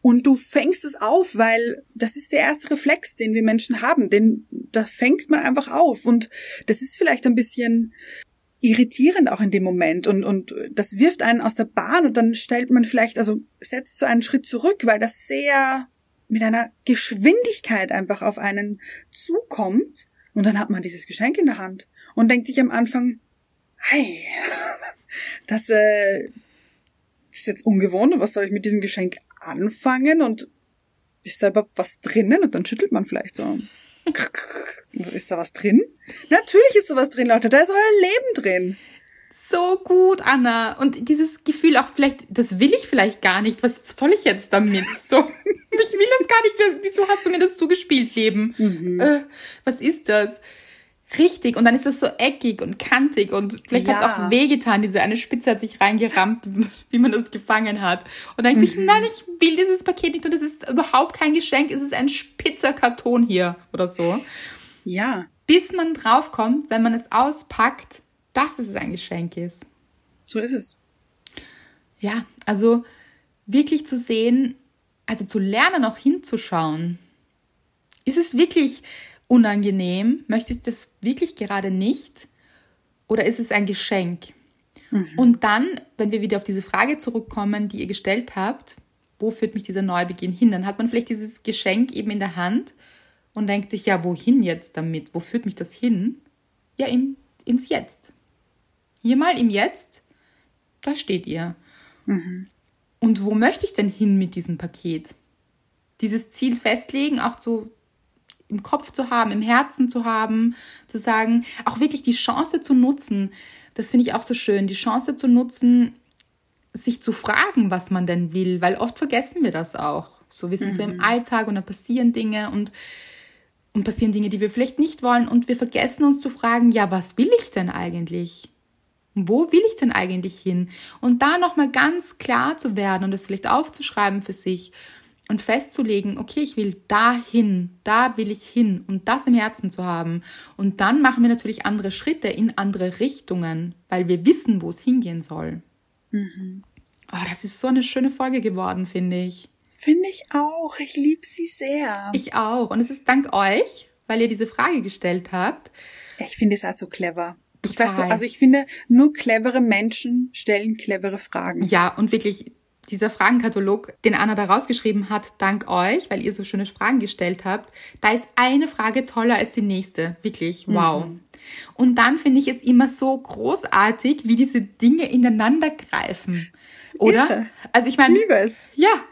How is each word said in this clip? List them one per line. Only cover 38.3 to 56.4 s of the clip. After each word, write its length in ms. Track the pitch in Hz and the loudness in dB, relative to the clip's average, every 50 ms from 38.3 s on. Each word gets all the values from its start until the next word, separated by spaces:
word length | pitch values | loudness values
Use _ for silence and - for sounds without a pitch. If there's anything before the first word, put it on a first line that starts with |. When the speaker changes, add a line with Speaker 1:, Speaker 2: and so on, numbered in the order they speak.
| 440 | -2
Speaker 1:
drin. 440 | - 226 196 185 180 180 180 190 - - - - - _ _ _ _ _ _ - - - - | -2 -2 0 0 0 -2 -4 -6 -8 -12 -20 -20 -20 _ _ _ _ _ _ -14 -12 -8 -2
Speaker 2:
So 280 | - 349 349 359 370 381 381 | 0 0 2 2 0 0 2
gut, 380 | - 359 370 370 370 392 370 | 4 6 6 8 6 6 4
Anna. 580 | - - 269 262 247 240 233 233 226 220 - - | 2 2 2 4 4 2 2 0 0 -2 -2 0
Und 280 | 269 285 - - 240 - | 0 0 0 -2 0 0
dieses 340 | 302 302 320 311 - - - | 2 2 2 0 -2 -6 -4
Gefühl 340 | 320 302 - - 320 294 254 | -4 -2 2 4 4 6 4
auch 120 | 262 - - | 4 2 0
vielleicht, 320 | - 277 269 269 - - - | 0 0 0 0 -2 -12 -6
"Das 300 | 196 - 233 - 190 180 | 0 0 0 0 2 4
will 140 | 247 294 427 | 4 4 4
ich 140 | 539 - - | 4 0 0
vielleicht 340 | - 240 196 214 - - | 2 2 2 2 0 0
gar 200 | - 190 185 196 | 0 2 2 2
nicht, 200 | 214 220 226 - | 0 0 -2 0
was 200 | - 240 240 - - - - - | -2 -2 -2 -4 -10 -14 -6 -2
soll 160 | 269 302 415 | 2 2 4
ich 100 | 415 - | 4 4
jetzt 280 | 220 196 196 - - - | 2 0 0 -2 0 2
damit?" 320 | 202 214 208 202 190 190 - - - - | 2 4 4 2 0 -2 -4 -8 -10 -4
So, 120 | - 269 262 | 2 4 4
<laughs> 520 | 285 - - - - 403 403 - _ - | 4 4 0 -8 -4 -4 -4 -4 _ -4
"Ich 220 | - 440 440 440 440 | 0 0 0 2 2
will 140 | 392 403 494 523 508 | 2 4 4 4 4
das 80 | - - | 4 4
gar 140 | 453 453 453 | 4 4 4
nicht, 400 | 415 415 403 415 392 311 294 403 | 4 2 4 2 2 2 0 -4
wieso 240 | 381 392 415 392 392 | -4 0 0 2 2
hast 180 | 403 392 - | 2 0 0
du 40 | 359 | 0
mir 100 | 359 339 | 2 2
das 180 | 370 370 - - | 2 2 2 0
zugespielt, 580 | 330 294 359 359 - - 302 262 233 233 - | 0 2 2 0 2 2 2 2 2 0 0
Leben?" 400 | 233 220 220 190 208 214 226 233 - | 0 0 2 2 0 -2 -2 0 0
Speaker 1:
Mhm. 420 | 220 208 180 160 165 180 180 180 | 0 0 0 0 -4 -4 0 2
Speaker 2:
Äh, 220 | 247 294 294 285 285 285 - - - - - - - | 4 4 4 2 0 -6 -18 -20 -20 -20 -16 -8 -4
was 160 | 262 247 - | -4 -4 -2
ist 280 | - 285 339 - - - | 0 -2 -2 -2 0 0
das? 220 | 214 208 208 214 233 - - - - - - - - - _ _ _ _ _ _ - - | 2 2 2 0 -4 -10 -20 -20 -20 -20 -20 -20 -20 -20 _ _ _ _ _ _ 0 4
Richtig, 380 | 320 359 - - - 240 240 | 4 4 4 2 -2 -2 2
und 80 | 240 233 | 4 4
dann 100 | 233 233 | 4 4
ist 120 | 262 - | 4 2
das 160 | 285 269 - | 0 -2 0
so 60 | 262 - - - | -2 -2 -2 0
eckig 440 | 233 285 277 - - 233 202 - | -2 -2 -2 -2 -4 -4 -4 -4
und 180 | - 170 - - | -6 -10 -10 -8
kantig 520 | - - - 254 277 294 285 214 202 190 | -4 0 2 2 2 2 2 0 -2 0
und 300 | 190 196 208 202 214 - - - | 0 -4 -4 -4 -6 -10 -8 -2
vielleicht 200 | 247 247 190 196 | -2 0 2 2
hat's 140 | 208 208 | 0 2
Speaker 1:
Ja. 240 | 220 233 214 185 180 | 2 0 0 0 -2
Speaker 2:
auch 40 | 185 | 2
wehgetan, 520 | 226 254 285 269 285 240 - 233 208 202 | 2 4 4 4 2 0 0 0 0 0
diese 200 | 214 202 185 196 | 0 0 0 0
eine 140 | 190 208 220 | 0 0 -2
Spitze 360 | 233 - - - 240 - 254 | -4 -6 -4 -6 -4 0 0
hat 100 | 214 202 | 0 0
sich 180 | 226 214 - - | -2 -8 -2 0
reingerammt, 640 | 196 202 214 220 233 226 - 202 185 208 226 233 | 0 2 2 2 -2 0 2 2 2 2 0 -4